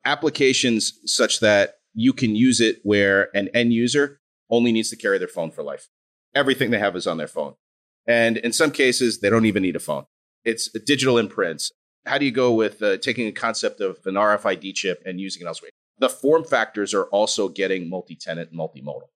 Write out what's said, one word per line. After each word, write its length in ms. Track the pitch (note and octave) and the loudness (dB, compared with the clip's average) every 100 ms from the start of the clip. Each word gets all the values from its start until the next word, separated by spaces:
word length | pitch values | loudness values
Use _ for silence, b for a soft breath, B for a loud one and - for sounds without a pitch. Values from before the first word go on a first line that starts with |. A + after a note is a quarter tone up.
applications 920 | B2+ D3 D#3 C#3+ C3+ C3 B2+ A2 - - | -4 -2 -2 2 2 2 2 0 -2 -8
such 340 | - - A2 - | -6 0 0 2
that 360 | G#2+ G2+ G2+ _ _ | 4 4 2 _ _
you 200 | A2 B2 | 0 0
can 220 | B2+ A#2+ | 2 0
use 260 | G#2+ B2+ A2+ | 4 4 4
it 180 | A2+ - | 2 0
where 520 | G2+ G2+ G2 G2 G2 | 0 4 4 4 2
an 140 | G2+ G2 | -2 -2
end 240 | A#2 A#2+ | 0 2
user 460 | A#2 A#2+ C#3+ C#3+ - _ _ _ | 2 2 0 -2 -6 _ _ _
only 220 | A#2 A#2+ | 2 2
needs 180 | A2+ A2 | 2 -2
to 40 | |
carry 220 | G#2+ G#2 G2 | -4 0 0
their 100 | F2+ | -2
phone 240 | F2+ D#2+ | -6 -8
for 120 | - | -8
life. 260 | C#2+ C#2 - _ _ _ _ | -12 -12 -16 _ _ _ _
Everything 380 | C#3 C3+ C3 B2 | 0 0 0 0
they 80 | A2+ | 0
have 160 | G2+ | 0
is 120 | F2+ F2+ | -2 -6
on 100 | E2 | -6
their 100 | D2 | -6
phone. 280 | D#2+ C#2+ - _ _ _ _ - | -8 -8 -12 _ _ _ _ 0
And 300 | A#2 A#2 A2 | 2 2 0
in 160 | A#2+ | -4
some 180 | - D#3 | 0 0
cases, 480 | - C3 A#2+ B2 - | 2 0 2 -2 0
they 100 | G2+ | 2
don't 160 | A2+ | 4
even 180 | A2 G2+ | 4 2
need 120 | F#2 | -2
a 40 | D#2 | -4
phone. 260 | - C#2+ - _ _ _ | -6 -10 -10 _ _ _
It's 260 | A#2 A2 - A2 | -6 -4 -6 -6
digital 320 | A#2+ C#3+ C3 A#2+ | -2 0 2 2
imprints. 540 | G#2 - F2+ D#2 - _ _ _ | 0 -2 -4 -4 -10 _ _ _
How 140 | - C#3 | -6 -2
do 60 | |
you 60 | C#3 | 0
go 220 | A#2+ B2 | 2 2
with, 300 | A2+ G#2+ - | 2 0 0
uh, 140 | G#2 G2 | -2 -2
taking 280 | C3+ B2 | -2 -4
a 60 | G#2+ | -6
concept 500 | - A#2 A2 A2 - | -4 -4 -2 -4 -4
of 240 | G2 F#2 | -6 -6
an 100 | F#2+ | -4
R 180 | G2 G#2+ | 0 2
F 120 | G#2 | 2
I 80 | G#2 | 0
D 180 | F2+ G2 | -4 -6
chip 280 | F#2 F#2+ F2 | -6 -4 -6
and 140 | F#2+ F2+ | -8 -10
using 220 | G2 E2 | -10 -10
it 60 | E2+ | -12
elsewhere? 240 | D#2+ - _ _ _ | -12 -16 _ _ _
The 120 | B2+ | -2
form 340 | - C3+ E3 | 0 2 2
factors 500 | D#3+ B2 A2 G#2 G2+ | 2 -2 -2 -4 -2
are 120 | G#2 | -2
also 420 | F2+ G2+ G#2+ - F#2+ | 0 0 0 0 -4
getting 420 | E2+ F#2+ F#2+ E2 | -2 -2 -2 -4
multi-tenant 640 | F#2 - E2 - E2 D#2+ | -10 -12 -16 -10 -10 -10
and 80 | E2 | -10
multimodal. 480 | D#2+ C2+ C#2 C#2 - | -10 -10 -14 -14 -16